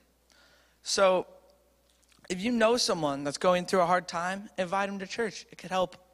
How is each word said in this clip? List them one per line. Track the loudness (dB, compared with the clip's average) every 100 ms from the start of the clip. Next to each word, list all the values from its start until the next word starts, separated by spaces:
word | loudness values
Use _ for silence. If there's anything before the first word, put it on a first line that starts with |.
| _ _ _ _ _ _ _ _
So | -4 4 4 4 0 -12 _ _ _ _ _ _ _ _ -10
if | -6
you | -2
know | 2 4 4
someone | 0 0 -2 -2
that's | -6 0
going | 2 2 2
through | 2
a | 4
hard | 2 0
time, | -6 -6 -6 -8 -6
invite | -4 -2 -4
'em | -6
to | -8
church. | -6 -6 -8 -16
It | -18
could | -6
help | -2 -2 -6 _